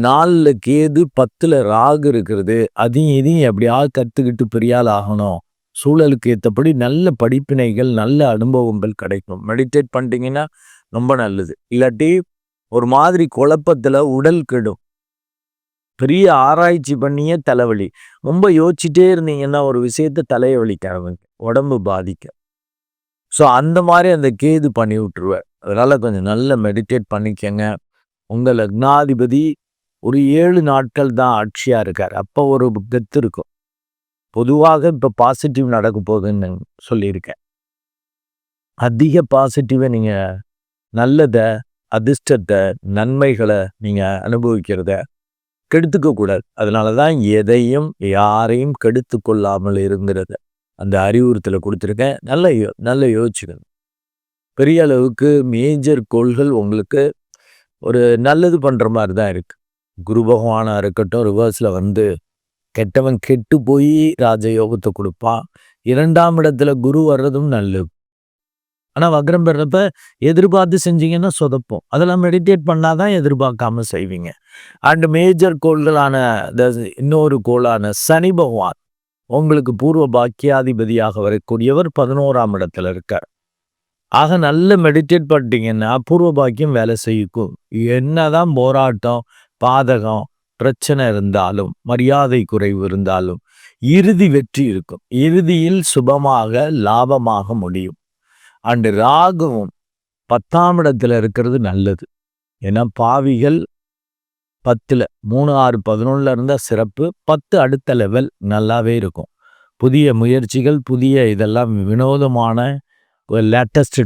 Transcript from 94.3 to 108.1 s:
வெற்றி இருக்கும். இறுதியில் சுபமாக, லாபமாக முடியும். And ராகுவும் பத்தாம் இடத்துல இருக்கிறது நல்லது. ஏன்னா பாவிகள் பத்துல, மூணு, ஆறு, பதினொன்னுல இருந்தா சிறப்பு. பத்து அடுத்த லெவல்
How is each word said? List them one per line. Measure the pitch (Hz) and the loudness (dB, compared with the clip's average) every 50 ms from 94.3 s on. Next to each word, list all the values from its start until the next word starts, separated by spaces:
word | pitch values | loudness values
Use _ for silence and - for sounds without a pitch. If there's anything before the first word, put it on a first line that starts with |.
| 139 | 2
வெற்றி | 139 123 - - 139 143 117 98 | 2 0 -2 -4 -4 -2 -2 -2
இருக்கும். | 95 80 - 87 90 _ - 120 127 139 | -4 -8 -10 -16 -20 _ -6 -2 0 0
இறுதியில் | 160 170 185 175 160 180 165 160 170 190 190 160 - - | 2 2 2 2 2 2 0 0 0 0 -2 -2 -2 -2
சுபமாக, | 143 123 127 139 143 143 139 131 120 110 110 113 123 151 156 160 131 104 | 0 2 2 2 2 2 0 0 0 0 0 -2 -2 -2 -2 -2 -2 0
லாபமாக | 104 110 120 127 127 139 131 117 113 110 101 98 104 117 | 2 2 2 2 2 0 0 0 0 -2 -2 -2 -4 -6
முடியும். | 113 92 90 90 95 92 92 - _ _ _ _ _ _ _ _ _ _ _ _ _ - | -6 -6 -6 -6 -6 -8 -8 -12 _ _ _ _ _ _ _ _ _ _ _ _ _ -4
And | 113 123 120 110 110 101 104 | -2 -2 0 0 0 0 2
ராகுவும் | 110 127 143 160 175 185 185 160 165 147 120 110 101 90 - _ _ _ _ _ _ _ _ _ _ - | 2 4 4 4 4 2 2 0 -2 -2 -2 -4 -6 -8 -12 _ _ _ _ _ _ _ _ _ _ -2
பத்தாம் | 120 117 - - - 170 175 180 175 170 | -2 -2 -2 0 0 2 2 2 2 2
இடத்துல | 160 147 135 110 117 117 120 113 | 2 2 0 0 0 0 0 0
இருக்கிறது | 107 113 101 123 117 120 127 131 | 0 -2 -2 -2 -2 -2 -2 -2
நல்லது. | 110 95 92 98 98 98 95 - - - _ _ _ _ _ _ _ _ _ - - | -2 -2 -2 0 0 -2 -2 -4 -8 -16 _ _ _ _ _ _ _ _ _ -10 -6
ஏன்னா | 98 101 113 120 113 - | -2 -2 -2 -2 -2 -2
பாவிகள் | - 117 117 127 139 135 139 131 113 127 143 156 170 - - _ _ _ _ _ _ _ _ _ _ _ _ _ _ _ _ _ _ - | -2 0 0 2 2 2 0 0 2 2 0 0 0 -4 -6 _ _ _ _ _ _ _ _ _ _ _ _ _ _ _ _ _ _ -2
பத்துல, | 123 120 113 _ - 139 123 110 - _ _ | -2 -2 -2 _ -2 -2 -2 -2 -4 _ _
மூணு, | - 104 113 131 147 147 143 | -8 -4 -2 0 0 0 2
ஆறு, | 135 131 127 113 104 98 110 | 2 2 0 0 -2 -2 -2
பதினொன்னுல | 110 107 113 131 135 143 139 135 127 | -2 -2 -2 -2 -2 0 0 -2 -2
இருந்தா | 117 127 135 143 127 | -2 -2 -2 -2 -2
சிறப்பு. | - - 117 107 113 104 - - 151 170 - _ _ | -4 -4 -2 -2 -4 -4 -4 -6 -6 -6 -6 _ _
பத்து | - 156 151 - - - 139 | -2 -2 -2 -2 -2 0 0
அடுத்த | 135 131 139 131 - - 127 | 2 2 0 -2 -4 -2 -2
லெவல் | 120 107 98 | -2 0 0